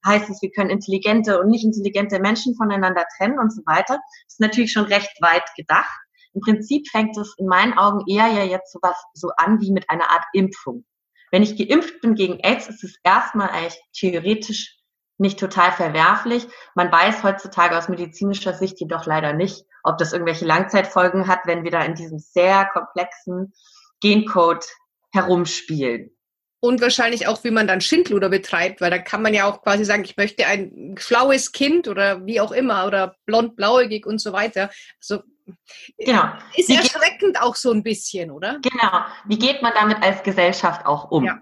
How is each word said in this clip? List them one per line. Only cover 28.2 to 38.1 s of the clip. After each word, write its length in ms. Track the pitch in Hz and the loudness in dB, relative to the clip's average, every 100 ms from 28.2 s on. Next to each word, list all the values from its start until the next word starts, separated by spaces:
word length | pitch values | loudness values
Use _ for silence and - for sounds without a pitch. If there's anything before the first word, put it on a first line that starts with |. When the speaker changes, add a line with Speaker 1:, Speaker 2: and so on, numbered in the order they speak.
| 190 | 2
Speaker 2:
betreibt, 520 | 190 196 175 180 196 | 0 0 -2 -2 -2
weil 80 | 175 | -2
da 80 | 175 | -2
kann 240 | - 220 | -4 -2
man 120 | 220 | 0
ja 120 | 208 196 | 2 0
auch 160 | 202 | 0
quasi 240 | - 202 208 | 0 0 2
sagen, 180 | 208 | -2
ich 140 | 190 - | -2 -4
möchte 300 | 208 - 160 | -4 0 -2
ein 480 | 202 190 - 127 190 | -2 -6 -12 -16 -14
schlaues 540 | - 233 269 269 - | 0 2 4 2 0
Kind 360 | - 277 339 262 | -2 2 2 0
oder 380 | 190 196 185 190 | 0 0 0 -4
wie 160 | 226 | -2
auch 100 | 214 | 0
immer 360 | 240 262 202 190 | 0 0 0 0
oder 280 | 196 190 _ - | 0 -2 _ 0
blond, 300 | 220 233 226 | 2 2 -2
blauäugig 500 | 202 247 247 214 214 | 2 4 2 -2 -6
und 140 | 214 | -6
so 140 | 214 | -4
weiter. 380 | 190 208 190 196 - - _ | -4 -4 -4 -6 -8 -20 _
Also, 220 | - 208 _ _ - 180 _ - - - | -10 -10 _ _ -20 -20 _ -20 -20 -6
Speaker 1:
Genau. 260 | 427 220 156 - - - | 0 2 2 -4 -6 -2
Speaker 2:
ist 140 | 349 | 4
Speaker 1:
Wie 80 | 269 | 4
geht 80 | - | 2
Speaker 2:
erschreckend 560 | 311 320 - 403 - | 0 0 2 0 2
auch 140 | 240 220 | -2 0
so 160 | 254 | 0
ein 120 | 220 | 0
bisschen, 480 | 226 214 - | -2 -6 -8